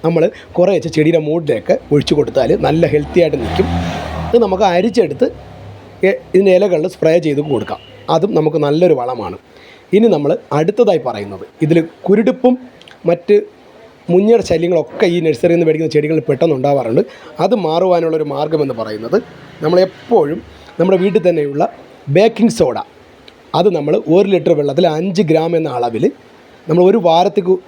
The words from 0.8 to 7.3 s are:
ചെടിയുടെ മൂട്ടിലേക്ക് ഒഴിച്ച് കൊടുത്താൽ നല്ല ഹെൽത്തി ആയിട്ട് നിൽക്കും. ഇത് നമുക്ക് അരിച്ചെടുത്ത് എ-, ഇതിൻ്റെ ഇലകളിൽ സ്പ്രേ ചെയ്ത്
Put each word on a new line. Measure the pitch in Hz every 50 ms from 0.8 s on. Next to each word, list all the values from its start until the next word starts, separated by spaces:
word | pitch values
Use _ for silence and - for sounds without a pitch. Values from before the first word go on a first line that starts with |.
| 135 165 -
ചെടിയുടെ | 151 151 160 170 160 156
മൂട്ടിലേക്ക് | 147 156 170 160 147 123 120 - - 180 - - - 147
ഒഴിച്ച് | 147 - - 156 147
കൊടുത്താൽ | 147 - - 135 127 127 - - 123
നല്ല | 139 151 165 170 - 147
ഹെൽത്തി | 151 143 - - 185 170
ആയിട്ട് | 156 143 139 117
നിൽക്കും. | 101 85 - 196 170 170 170 175 170 - - - - - - - -
ഇത് | - 240 226
നമുക്ക് | 196 185 185 214 190 175
അരിച്ചെടുത്ത് | 175 190 233 185 240 190 147 135 - 247 - - - - - - - - - - - - - - - -
എ-, | 190 - - - - -
ഇതിൻ്റെ | 185 202 190 180 180
ഇലകളിൽ | 202 196 175 151 160 185 -
സ്പ്രേ | - 156 160 160 175 156
ചെയ്ത് | 156